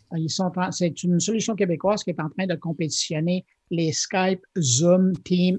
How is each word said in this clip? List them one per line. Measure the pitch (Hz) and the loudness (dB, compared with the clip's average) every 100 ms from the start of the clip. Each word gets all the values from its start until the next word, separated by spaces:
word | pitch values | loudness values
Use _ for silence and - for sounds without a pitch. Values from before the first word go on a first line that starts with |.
| - | -10
Euh, | 165 | -4
ils | 160 | -4
sont | - 185 180 | -2 -2 -2
en, | 185 | -4
c'est | - 175 - | 0 -2 0
une | 175 175 | 0 2
solution | 170 226 220 202 | 2 -2 -2 -2
québécoise | 185 165 185 208 | 0 0 0 0
qui | - | -2
est | 170 | -4
en | 156 | -6
train | 160 185 | -4 -4
de | 165 | -4
compétitionner | 165 151 156 - - 156 170 185 - _ - | -4 -4 -4 -4 -4 -2 0 -2 -4 _ -6
les | 170 160 | -2 0
Skype, | - - 190 185 185 - 190 | -2 -2 0 0 0 -4 -2
Zoom, | 139 120 170 185 185 180 | 0 4 6 6 4 0
Teams | - 180 180 | 0 2 2